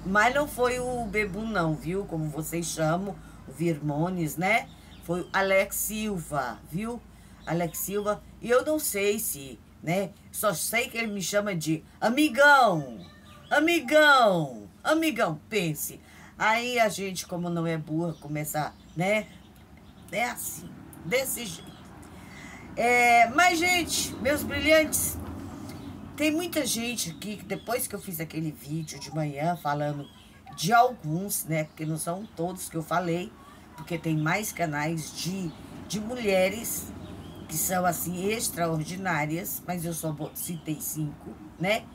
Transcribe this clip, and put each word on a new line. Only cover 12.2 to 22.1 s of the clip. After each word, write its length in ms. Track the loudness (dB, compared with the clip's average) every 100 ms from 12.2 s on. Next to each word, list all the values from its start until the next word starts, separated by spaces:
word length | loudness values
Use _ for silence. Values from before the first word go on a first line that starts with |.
| 4 8 10 10 8 4 -2 -10 -16 -20 -20 -20 0
amigão, 1160 | 4 4 2 6 8 10 10 8 6 0 -6 -16 -6
amigão, 580 | 2 2 2 2 0 0 -2
pense. 520 | 0 0 -2 -6 -10 -20 -20 -20 0
Aí 400 | 2 2 0 2
a 100 | 2
gente, 380 | 2 -6 -6 -6
como 240 | -4 -2
não 160 | 0 0
é 100 | -2
burra, 380 | -2 -2 -2
começa, 580 | -6 -6 -6 -4 -4 -4 -8 -12 -2
né? 300 | 0 0 -2 -16 -20 -20 -20 -20 -20 -20 -8
É 120 | -4
assim, 460 | -4 -4 -10 -10 -14 -16 -18 -12
desse 400 | -2 -2 0 -6
jeito. 260 | -8 -10 -14 -18 -18 -18 -18